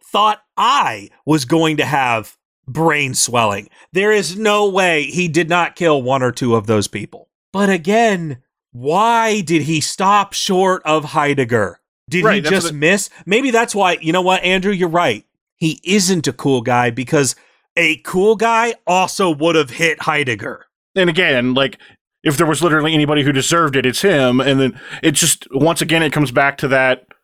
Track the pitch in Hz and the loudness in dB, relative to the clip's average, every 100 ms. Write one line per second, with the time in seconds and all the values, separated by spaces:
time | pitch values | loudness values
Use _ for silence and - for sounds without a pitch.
0 | _ 208 214 208 _ - 220 277 175 110 | _ -2 0 -2 _ -2 0 2 0 -4
1 | 98 _ - 151 123 165 160 151 127 143 | -12 _ -2 -2 0 0 0 0 -2 0
2 | 131 113 104 - _ _ - 127 165 147 | 0 -2 -4 -18 _ _ -12 -2 0 0
3 | 135 123 - 120 110 101 101 _ - 175 | -2 -4 -2 0 0 -2 -10 _ -8 -2
4 | 208 214 156 185 214 208 208 190 180 160 | 2 2 0 -2 0 2 2 2 2 0
5 | 139 147 175 151 165 175 160 - 170 147 | -2 -2 -2 0 0 0 -2 -2 0 0
6 | 123 135 127 120 127 113 104 110 98 104 | 0 -2 -2 -2 0 0 2 0 0 -8
7 | 107 - - _ _ 196 196 185 156 220 | -12 -18 -20 _ _ -2 0 0 0 2
8 | 233 190 160 123 _ _ _ 123 131 175 | 2 0 -6 -12 _ _ _ -10 -2 0
9 | 226 233 226 214 156 165 143 160 - - | 2 2 0 -2 0 0 0 -4 -4 -2
10 | 190 208 196 - - 185 190 185 156 156 | 2 2 0 -4 -2 2 2 0 0 0
11 | 147 160 147 139 123 117 95 85 _ _ | 0 -2 0 0 0 0 -2 -6 _ _
12 | - 160 214 208 151 190 165 151 151 196 | -6 0 2 2 0 0 -2 -2 0 0
13 | - - - 214 269 226 233 208 190 175 | -2 -12 -4 -2 0 0 0 0 -2 -2
14 | 160 180 180 185 175 185 185 196 180 165 | -2 0 2 0 0 0 0 -2 0 0
15 | 165 110 _ _ _ - 160 151 170 208 | 0 -2 _ _ _ -4 -4 -4 -2 0
16 | 180 185 143 123 143 131 117 123 120 120 | 2 0 -2 -4 0 0 0 0 0 -4
17 | 123 156 135 - _ _ _ - 160 160 | -2 0 0 -4 _ _ _ -2 0 -2
18 | - 185 202 214 226 226 233 226 - 185 | -4 0 2 2 2 0 -2 -4 -2 0
19 | 180 - 190 147 160 160 143 - 165 147 | 0 -2 -2 0 2 2 0 0 -2 -2
20 | - 151 135 110 135 - - _ _ 190 | -2 -2 -2 -4 -8 -14 -18 _ _ 0
21 | 175 165 175 131 123 127 135 - - _ | 0 2 2 2 0 0 -2 -4 -20 _
22 | _ _ 156 143 165 156 170 156 151 156 | _ _ -4 0 0 2 2 2 2 0
23 | 147 151 139 147 131 170 156 135 127 120 | 2 2 2 0 0 2 2 2 0 0
24 | 196 156 131 123 131 135 131 - - - | 2 2 2 2 2 2 0 -2 -14 -4
25 | 160 147 160 - - 135 156 170 165 165 | -2 0 0 -2 -4 0 0 0 0 0
26 | 156 156 143 120 139 139 143 135 131 123 | 0 0 0 2 0 0 0 2 2 0
27 | _ _ | _ _